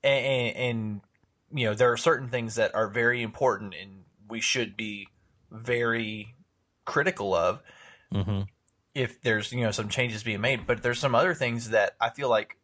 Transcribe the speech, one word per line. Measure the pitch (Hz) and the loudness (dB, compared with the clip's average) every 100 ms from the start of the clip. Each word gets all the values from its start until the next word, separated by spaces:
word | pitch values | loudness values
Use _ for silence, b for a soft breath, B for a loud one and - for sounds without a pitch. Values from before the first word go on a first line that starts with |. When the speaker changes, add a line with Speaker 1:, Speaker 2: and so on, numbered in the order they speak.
Speaker 1:
And, | 139 139 131 | 4 2 2
and, | 131 120 - | 0 0 -2
and, | 123 117 107 104 _ _ _ _ _ | -2 -2 -4 -8 _ _ _ _ _
you | 151 113 | -2 -2
know, | 104 | 4
there | 123 | 4
are | 117 | 4
certain | 165 147 127 | 2 2 0
things | 123 113 113 | -4 -4 0
that | 107 - | 2 2
are | 110 | 0
very | 110 117 123 | 2 2 2
important | 113 - 131 101 104 87 | -4 2 2 2 -6 -12
and | 98 95 90 _ 104 | -14 -20 -20 _ -12
we | 113 | -4
should | - 131 110 101 | -2 0 -2 -6
be | 110 101 95 _ _ _ _ | -8 -10 -14 _ _ _ _
very | 110 113 120 117 113 110 107 104 - _ _ _ _ - | -12 -2 0 2 0 -4 -8 -14 -20 _ _ _ _ -2
critical | 143 170 180 101 | 0 0 -2 0
of | 87 87 104 B B B B B | 2 2 0 B B B B B
Speaker 2:
Mm-hmm. | 101 92 98 98 _ _ _ _ | -4 -2 -2 -4 _ _ _ _
Speaker 1:
if | 143 120 - | -4 -4 -2
there's, | 123 107 104 | 0 0 -2
you | 123 | -2
know, | 113 | -2
some | 101 104 | -2 -4
changes | 131 120 107 | -2 -2 -2
being | 113 101 | -4 -2
made. | 117 127 - | 0 -2 -2
But | 110 | -2
there's | 120 120 | 0 -2
some | 139 120 | 2 4
other | 175 | 2
things | 160 127 117 117 | 2 -2 -2 2
that | 110 101 - | 2 2 0
I | 117 | -4
feel | - 135 | 0 2
like | 113 101 - | 2 2 -16